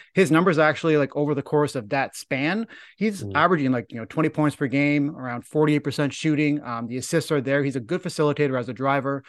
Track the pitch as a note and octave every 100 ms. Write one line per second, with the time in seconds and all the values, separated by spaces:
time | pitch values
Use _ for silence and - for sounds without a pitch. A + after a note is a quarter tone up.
0 | - - F#3+ D#3+ F#3 D#3 D#3 D3 D#3+ D3+
1 | C3+ C#3+ D3 C#3+ - D3+ D3 C3 G#2 C#3
2 | B2 - - C3 D3 G#3 A3+ - - -
3 | G#3+ G3 G#2 D3 F3 F3 C3 B2+ A#2 A#2
4 | A2 D#3+ D#3 D3+ D3+ - C#3 C#3 C#3+ D3
5 | C#3+ D#3+ B2+ A#2+ - D#3 D3+ D3 D3 C#3+
6 | C#3+ - D#3 D3 D3 D3 B2 A#2 A#2 B2+
7 | - E3 - D3 C3 C#3 C#3 B2+ A#2 F3
8 | F3 - D3 C#3+ D3 B2+ A#2 A2 C3+ C#3
9 | C3 C#3